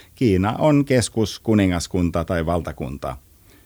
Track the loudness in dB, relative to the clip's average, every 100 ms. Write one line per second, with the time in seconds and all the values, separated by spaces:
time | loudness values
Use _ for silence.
0 | -14 0 2 2 2 0 2 2 2 0
1 | 0 -2 -4 -4 0 2 4 0 -2 -2
2 | -2 -2 -2 -2 -2 -2 -4 -8 -10 -10
3 | -10 -12 _ _ _ -20